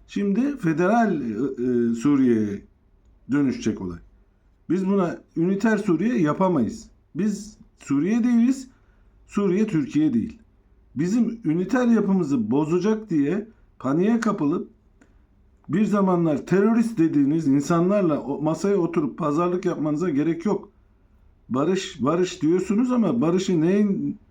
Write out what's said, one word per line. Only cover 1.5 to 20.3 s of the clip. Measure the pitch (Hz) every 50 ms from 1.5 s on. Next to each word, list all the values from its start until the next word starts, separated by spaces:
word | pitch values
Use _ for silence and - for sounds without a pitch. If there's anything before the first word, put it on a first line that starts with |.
| 135 120 120 127 123 120 117 117 117
Suriye'ye | 113 - 147 143 135 131 123 117 110 107 104 101 101 - - _ _ _ _ _ _ _ _ _ _ _ -
dönüşecek | 123 147 143 131 - - - 113 104 98
olay. | 98 90 87 85 - - _ _ _ _ _ _ _ _ _ _ _ -
Biz | 156 185 190
buna | 190 202 196 180 165 - - - _ _
üniter | 160 165 185 196 196 - 226 220 202
Suriye | 208 - 165 156 190 233 254 226
yapamayız. | 160 147 147 - 190 190 175 143 113 95 - - - - - _ _ _ -
Biz | 147 196 220 190 - - - - - - - _ _
Suriye | - - 139 143 156 190 226 240 220
değiliz, | 247 240 233 233 254 262 - - - - _ _ _ _ _ _ _ _ _ _
Suriye | _ - 208 202 180 175 202 220
Türkiye | 214 - 160 135 113 - 147 156 151 117
değil. | 113 95 - - - - _ _ _ _ _ _ _ _ _ -
Bizim | 123 156 180 208 254 226 - - - -
üniter | 156 156 175 185 185 - 254 247
yapımızı | 233 233 208 202 190 196 190 170 135 143 123 107 104
bozacak | 123 147 156 147 170 180 170 214 220 214 214 -
diye | 175 151 139 143 180 220 226 - - _ _ _ _ -
paniğe | - 127 143 165 190 220 240 226
kapılıp | 226 220 190 - 156 143 165 208 214 - - _ _ _ _ _ _ _ _ _ _ _ _ _ _ _ _ _ _ -
bir | 135 190 220
zamanlar | 180 202 208 202 185 180 170 170 160 147 123 -
terörist | - 175 190 202 226 233 240 226 - - -
dediğiniz | 165 160 139 147 143 135 151 165 156 139
insanlarla | 135 143 143 - 175 170 170 180 202 208 190 165 147 123
o | 110 120 139 135
masaya | 147 156 160 160 - 196 202
oturup | 190 165 165 - 175 151 123 113 -
pazarlık | 165 147 147 156 175 175 180 180 -
yapmanıza | 175 160 - 143 151 147 147 180 185
gerek | 143 135 151 165